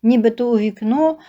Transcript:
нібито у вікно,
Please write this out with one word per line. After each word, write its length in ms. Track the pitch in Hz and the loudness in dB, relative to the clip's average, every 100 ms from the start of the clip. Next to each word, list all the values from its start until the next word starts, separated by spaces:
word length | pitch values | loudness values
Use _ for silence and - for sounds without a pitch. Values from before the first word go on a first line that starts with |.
нібито 500 | 220 247 226 226 240 | 0 2 2 0 0
у 60 | 226 | 0
вікно, 600 | 214 196 214 269 320 311 | -2 -4 -4 0 0 -2